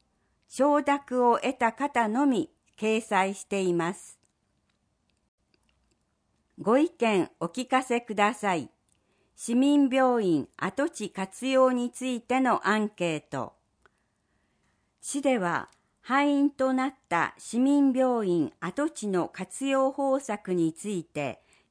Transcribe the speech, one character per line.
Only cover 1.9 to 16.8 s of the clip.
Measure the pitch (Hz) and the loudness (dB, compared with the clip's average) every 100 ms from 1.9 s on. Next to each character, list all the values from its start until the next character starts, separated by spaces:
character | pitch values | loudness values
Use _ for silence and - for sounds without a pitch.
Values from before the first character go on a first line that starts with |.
| 247 220 | 0 0
の | 233 285 | 2 2
み | 226 - _ _ - | 2 -2 _ _ -6
掲 | 214 220 | -2 -2
載 | 220 196 190 | 0 0 0
し | 196 - | -4 -6
て | 202 | -2
い | 185 | 0
ま | 170 165 | 0 -2
す。 | 190 - - _ _ _ _ _ _ _ _ _ _ _ _ _ _ _ _ _ _ _ _ _ _ _ - | -6 -14 -20 _ _ _ _ _ _ _ _ _ _ _ _ _ _ _ _ _ _ _ _ _ _ _ -8
ご | 175 254 | 0 2
意 | 330 | 2
見 | - 226 196 156 - | 0 0 2 0 -4
お | 170 | -8
聞 | - 247 | -6 -2
か | 262 | -2
せ | 262 233 | 0 -4
く | 233 | -2
だ | 208 208 | 0 0
さ | 247 208 170 | 0 -2 -2
い。 | 127 _ _ _ _ _ _ - | -4 _ _ _ _ _ _ -14
市 | - 240 | -2 2
民 | 277 285 277 | 4 4 4
病 | 262 254 240 190 | 4 2 2 0
院 | 156 - - | 0 -2 -8
跡 | 175 - 320 | -6 -4 -4
地 | - 208 | -4 -10
活 | - 190 - 262 | -8 -10 -6 0
用 | 262 254 | 4 4
に | 254 247 | 2 -4
つ | - 254 | -6 -6
い | 247 | -6
て | - 254 | -2 0
の | 254 214 - | 2 0 0
ア | 214 | 0
ン | 208 | -2
ケ | - 175 151 | -4 -4 -4
ー | - | -6
ト。 | 135 113 _ _ _ _ _ _ _ _ _ _ _ _ _ _ _ | -8 -8 _ _ _ _ _ _ _ _ _ _ _ _ _ _ _
市 | - 285 | -8 -2
で | 277 247 | 0 0
は、 | 175 147 - _ _ _ | 0 -2 -6 _ _ _
廃 | - 277 285 | -2 0 2
院 | 285 285 | 4 2
と | - 262 | 2 0
な | 262 | 0